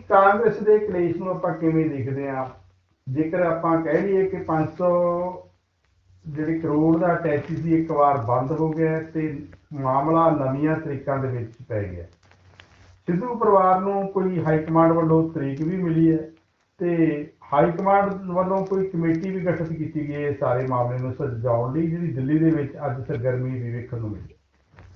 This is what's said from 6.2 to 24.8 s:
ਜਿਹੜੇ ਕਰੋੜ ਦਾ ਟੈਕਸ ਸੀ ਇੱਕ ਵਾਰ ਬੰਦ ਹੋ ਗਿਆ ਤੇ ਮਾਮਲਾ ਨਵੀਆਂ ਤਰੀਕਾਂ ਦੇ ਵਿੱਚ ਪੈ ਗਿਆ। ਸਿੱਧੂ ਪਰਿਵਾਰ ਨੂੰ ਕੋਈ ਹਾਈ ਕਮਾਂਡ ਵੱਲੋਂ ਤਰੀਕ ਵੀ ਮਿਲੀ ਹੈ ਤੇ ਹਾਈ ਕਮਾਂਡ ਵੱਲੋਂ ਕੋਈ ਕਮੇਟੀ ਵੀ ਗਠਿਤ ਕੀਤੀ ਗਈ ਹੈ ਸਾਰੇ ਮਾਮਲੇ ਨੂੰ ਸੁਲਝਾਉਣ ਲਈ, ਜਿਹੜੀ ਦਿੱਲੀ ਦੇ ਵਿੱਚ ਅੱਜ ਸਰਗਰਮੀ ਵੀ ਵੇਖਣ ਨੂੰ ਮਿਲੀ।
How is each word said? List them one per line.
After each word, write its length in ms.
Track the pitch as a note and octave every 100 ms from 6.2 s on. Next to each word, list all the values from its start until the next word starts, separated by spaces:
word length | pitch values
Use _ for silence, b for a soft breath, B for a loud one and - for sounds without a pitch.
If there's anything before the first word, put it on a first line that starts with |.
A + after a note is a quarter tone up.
| D#3+
ਜਿਹੜੇ 300 | D3 D#3 D#3+
ਕਰੋੜ 380 | D#3+ D3+ D#3+ E3+
ਦਾ 180 | F3+
ਟੈਕਸ 480 | E3+ E3 C#3+ - D#3
ਸੀ 200 | E3 D#3+
ਇੱਕ 80 | D#3+
ਵਾਰ 280 | D3+ C#3+ -
ਬੰਦ 340 | A2 B2 C3+
ਹੋ 180 | D#3 D#3+
ਗਿਆ 300 | D#3 D#3+ D#3+
ਤੇ 460 | D#3 D#3+ D#3 C#3 - - -
ਮਾਮਲਾ 580 | D3 C3 C3+ D#3 E3 E3
ਨਵੀਆਂ 500 | D3 C3 C#3 D3+ D#3+
ਤਰੀਕਾਂ 380 | D3 C3 - C3+
ਦੇ 100 | C3
ਵਿੱਚ 240 | A#2+ A2+ - -
ਪੈ 240 | A2 F#2+
ਗਿਆ। 120 | F2+ E2+ _ _ b b b b b b _ -
ਸਿੱਧੂ 280 | F3 B3
ਪਰਿਵਾਰ 460 | A3+ G#3+ G3 F#3 F#3
ਨੂੰ 280 | G3 G3 F#3+
ਕੋਈ 360 | F#3+ F#3 F3
ਹਾਈ 140 | D#3+ D#3
ਕਮਾਂਡ 340 | D#3+ E3 E3
ਵੱਲੋਂ 380 | E3 D#3+ D#3+ D#3+
ਤਰੀਕ 320 | D#3+ C3+ C#3
ਵੀ 140 | D#3 F#3
ਮਿਲੀ 360 | F3 D#3+ D#3+
ਹੈ 180 | D#3 - - _ _ _ -
ਤੇ 520 | F3 E3+ D#3 D3 - _ -
ਹਾਈ 200 | - E3+
ਕਮਾਂਡ 420 | F3+ F#3+ G3 G3
ਵੱਲੋਂ 520 | - F#3 F3 F#3 G3 F#3+
ਕੋਈ 220 | F#3+ F#3+
ਕਮੇਟੀ 420 | E3+ E3 D#3+ F#3+
ਵੀ 160 | F#3+ F3+
ਗਠਿਤ 260 | D#3+ D#3+
ਕੀਤੀ 360 | D#3 D3+ D#3 C#3+
ਗਈ 160 | C#3+
ਹੈ 80 | D3 C3+
ਸਾਰੇ 260 | C3 B2+ C3
ਮਾਮਲੇ 320 | B2+ B2 B2+
ਨੂੰ 140 | B2+
ਸੁਲਝਾਉਣ 640 | - C3+ A#2 B2 A#2 B2
ਲਈ, 120 | D3+ E3
ਜਿਹੜੀ 260 | E3+ E3+
ਦਿੱਲੀ 260 | B2+ C3 D#3
ਦੇ 120 | D#3+
ਵਿੱਚ 220 | D3+ C3 - C#3
ਅੱਜ 200 | B2+ B2+
ਸਰਗਰਮੀ 440 | C#3+ B2+ B2+ B2+
ਵੀ 200 | B2+ A#2
ਵੇਖਣ 300 | A#2 - A#2
ਨੂੰ 100 | G#2+
ਮਿਲੀ। 240 | F#2 - - _ _ _ -